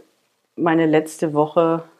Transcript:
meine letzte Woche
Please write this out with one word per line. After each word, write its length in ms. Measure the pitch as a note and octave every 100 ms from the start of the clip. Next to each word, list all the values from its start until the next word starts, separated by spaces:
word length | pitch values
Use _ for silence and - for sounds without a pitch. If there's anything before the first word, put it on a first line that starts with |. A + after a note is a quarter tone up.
| - _ _ _ _ -
meine 300 | E3 E3 D#3+
letzte 480 | D#3 D#3 - E3
Woche 500 | D3 D3+ E3+ E3 E3 -